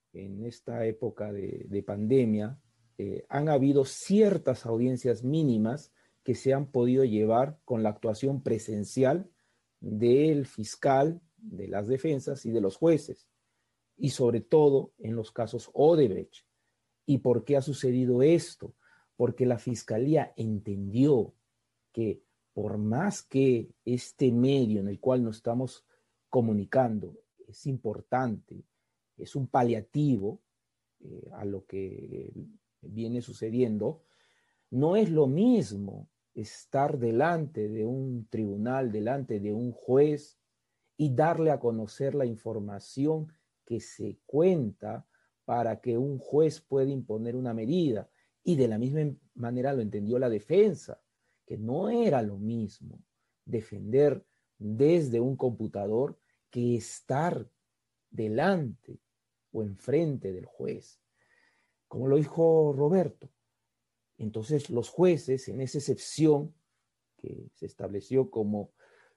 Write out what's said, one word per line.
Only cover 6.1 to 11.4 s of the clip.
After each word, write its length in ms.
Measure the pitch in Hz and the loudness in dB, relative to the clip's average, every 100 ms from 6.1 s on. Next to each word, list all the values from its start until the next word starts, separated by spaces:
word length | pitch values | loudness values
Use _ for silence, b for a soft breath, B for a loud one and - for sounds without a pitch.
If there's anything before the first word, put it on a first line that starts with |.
| _ | _
que 120 | - | -4
se 200 | 117 135 | -2 2
han 120 | 135 143 | 0 0
podido 340 | 127 123 127 | 0 4 4
llevar 540 | 131 107 107 117 143 151 | 4 4 4 4 2 -2
con 180 | - 117 | -4 0
la 80 | 107 | 0
actuación 520 | 107 113 - 135 139 | -2 -4 -2 -2 -2
presencial 880 | 123 107 - 104 101 131 131 170 190 _ _ _ _ _ | -2 -4 -4 -6 -4 2 2 2 -4 _ _ _ _ _
del 640 | 98 107 120 131 156 147 131 | -8 0 4 6 4 2 -2
fiscal, 720 | - 107 - 139 135 151 170 _ | -8 -12 -2 2 4 2 -2 _
de 320 | _ | _